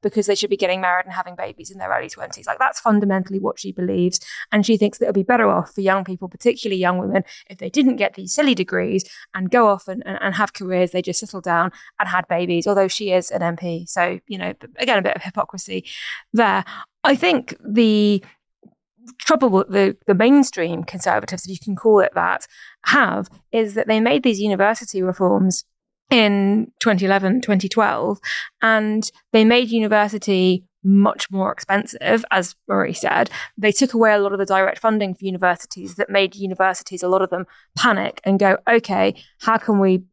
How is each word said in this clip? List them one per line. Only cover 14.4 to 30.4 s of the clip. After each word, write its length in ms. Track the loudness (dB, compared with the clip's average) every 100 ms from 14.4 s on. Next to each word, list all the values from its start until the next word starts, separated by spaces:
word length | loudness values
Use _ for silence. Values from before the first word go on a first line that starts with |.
| -8 -10 -18 -8
again, 220 | 0 0
a 40 |
bit 140 | 0 -4
of 60 |
hypocrisy 640 | -8 -6 -8 -8 -10 -10 -10 -16 -14 -14 -6
there. 320 | 0 2 0 -4 -14 -18 _
I 140 | -2 0
think 400 | 2 0 -4 -16 -4
the 560 | 2 4 4 2 2 -2 _ _ _ _ _ _ _ -20 -12
trouble 320 | 0 2 4
with 200 | 2 0
the, 260 | 2 0 0 0
the 80 |
mainstream 680 | 2 6 6 4 0 -4 -4
Conservatives, 640 | -8 -6 -2 -2 -2 -10 -10
if 40 |
you 80 | -12
can 160 | -8
call 240 | -2 4 4
it 140 | 4
that, 320 | 0 -2 -2 -6 -20 -20 _
have 440 | 0 2 2 -2 -8 -14 _
is 240 | -2 -2
that 140 | -2 0
they 100 | 2
made 240 | 2 2
these 160 | 2 0
university 640 | 0 2 2 0 -6 -4
reforms 640 | -4 0 2 4 2 0 -8 _ _ _ _
in 560 | 2 4 2 2 0 -2 _
twenty 240 | 0 2
eleven, 360 | 2 2 2 0
twenty 280 | 2 0 0
twelve, 520 | 0 0 0 -4 -6 -8 -10 -10 _
and 480 | 2 2 2 -2 -4 _ _
they 120 | 4
made 240 | 6 6 2
university 960 | 0 2 2 2 -2 0 2